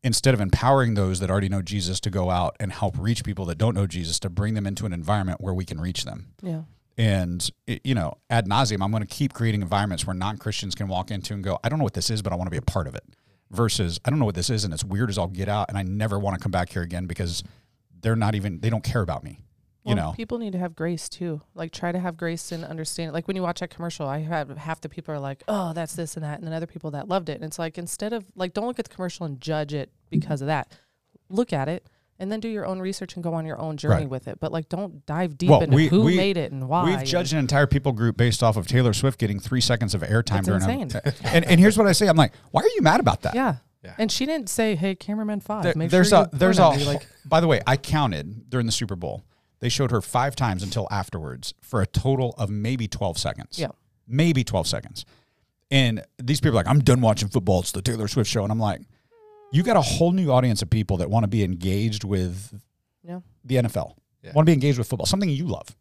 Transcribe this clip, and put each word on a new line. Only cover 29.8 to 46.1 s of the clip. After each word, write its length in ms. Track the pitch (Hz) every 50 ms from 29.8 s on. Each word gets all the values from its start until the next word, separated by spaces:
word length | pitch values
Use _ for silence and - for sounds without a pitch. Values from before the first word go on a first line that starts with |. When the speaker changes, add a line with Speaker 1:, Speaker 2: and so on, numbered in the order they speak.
| 135 _ _ _ _ _
Speaker 2:
because 320 | - 151 151 - 156 135
of 60 | 135
that. 240 | 143 156 139 - _ - _ _ _ _ _ _ _ _ _ _ _
Look 220 | 190 202 247 -
at 160 | - 143 135
it 180 | 147 170 185 _ _ _ _ _ _ _
and 140 | _ 190 196
then 80 | 214 220
do 80 | 214
your 180 | 226 220 208 -
own 140 | - 190 185
research 360 | 185 190 196 - 185 170 -
and 80 | 180 165
go 80 | 170 165
on 120 | 165 160
your 140 | 160 143 -
own 160 | 156 160 156
journey 280 | 143 147 151 160 156 151
Speaker 1:
Right. 60 | 135
Speaker 2:
with 200 | 131 127 - -
it. 100 | - -
But, 140 | - 156 -
like, 160 | 165 156 _
don't 360 | - 170 202 185 - 147 _
dive 320 | - 147 165 185 170 143
deep 120 | 131 175 143
Speaker 1:
Well, 100 | 147 - -
Speaker 2:
into 120 | - 131
Speaker 1:
we, 120 | 143 160 139
Speaker 2:
who 140 | 160 202 220
Speaker 1:
we, 120 | - -
Speaker 2:
made 220 | 180 190 196 196
it 160 | 170 147 - 135
and 160 | 135 131 127
why 160 | 151 175 -
Speaker 1:
we've 140 | 170 190 190
Speaker 2:
and 60 | -
Speaker 1:
judged 260 | 135 156 175 180 135 156
an 60 | 156
entire 280 | 131 120 143 139 143
people 240 | 139 139 139 - 143
group 240 | 123 107 120 117 107
based 260 | - 120 120 104 -
off 140 | 120 113 104
of 120 | 107 82
Taylor 260 | - - 123 127 120 101
Swift 260 | - - 135 - -
getting 180 | 120 101 101 98
three 180 | - - 131 127
seconds 340 | 117 - 123 110 117 98 98
of 80 | 92
airtime 360 | 76 - 107 117 113 - 98 98
Speaker 2:
It's 80 | 95
Speaker 1:
during 160 | 92 - 92 92
a 180 | - - 277
Speaker 2:
insane. 200 | 208 131 - 104 - 143 139
Speaker 1:
<laughs> 60 | - -
and, 180 | - - 165 165
and 160 | - 180 165
here's 180 | 185 214 208
what 100 | 202 214
I 40 | 196
say. 160 | 170 - 214
I'm 80 | 196 160
like, 160 | 160 143 - - - _ _
"Why 100 | - -
are 80 | - 440 494
you 80 | 415
mad 200 | 277 156 170 262
about 220 | - - - - -
that?" 120 | - -
Speaker 2:
Yeah. 200 | 240 269 233 147 123 _ _ _ _ -
Speaker 3:
Yeah. 120 | 95 95
Speaker 2:
And 120 | - 220 214
she 160 | - - 254
didn't 220 | 285 320 311 233
say, 280 | 180 - - 226 220 202
"Hey, 200 | 147 175 196 190
cameraman 460 | - - - 208 214 220 214 208 202
five, 220 | - - 208 214 -
Speaker 1:
There, 100 | 175 -
Speaker 2:
make 140 | 156 160 165
Speaker 1:
there's 200 | 175 185 180
Speaker 2:
sure 100 | 208